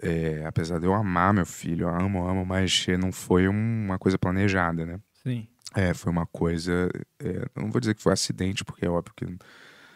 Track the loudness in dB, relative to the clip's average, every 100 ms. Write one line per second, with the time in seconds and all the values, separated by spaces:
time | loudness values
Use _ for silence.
0 | -2 0 -2 -4 -4 -4 -4 -2 0 0
1 | 2 4 4 4 2 -4 -4 -2 0 0
2 | 0 0 0 -2 0 0 2 2 2 0
3 | 0 -2 2 4 6 2 0 -2 -2 0
4 | 2 2 2 2 2 2 2 0 -4 -8
5 | -14 _ -6 -6 -8 _ -6 0 2 2
6 | -2 -2 -2 -2 0 0 0 0 0 -4
7 | -10 -10 -6 -6 -6 -6 -2 0 0 0
8 | 2 2 0 -2 -2 -4 -8 -4 -2 -2
9 | -4 -8 -10 -10 -16 -20 -20 -20 -20